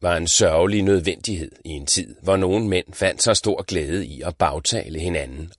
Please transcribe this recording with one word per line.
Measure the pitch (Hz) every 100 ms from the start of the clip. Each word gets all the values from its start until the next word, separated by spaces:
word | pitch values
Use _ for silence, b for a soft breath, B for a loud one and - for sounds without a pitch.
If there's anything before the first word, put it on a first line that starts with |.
var | 87 82
en | 85
sørgelig | - 92 80 92 107
nødvendighed | 98 98 87 85 - 90 - - 80
i |
en | 73 71
tid, | - - -
hvor | 95 95
nogle | 92 92 107
mænd | 92 -
fandt | - 95 -
så | 117
stor | 101 110 92
glæde | - 90 73 95 80
i | 67
at | 80 -
bagtale | 82 76 - 110 - 78
hinanden | 90 80 65 69 80